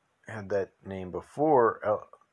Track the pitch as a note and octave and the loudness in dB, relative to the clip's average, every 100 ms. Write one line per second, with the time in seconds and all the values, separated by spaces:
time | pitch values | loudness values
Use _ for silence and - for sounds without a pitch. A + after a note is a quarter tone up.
0 | _ _ - A2 F#2+ G2+ F#2 _ G2+ F#2+ | _ _ -16 -12 -4 -2 -4 _ -12 -10
1 | F#2 F2 - - D3+ C#3 A2+ - G#2 G#2 | -8 -10 -10 -2 2 4 4 2 0 -2
2 | - - _ | -4 -20 _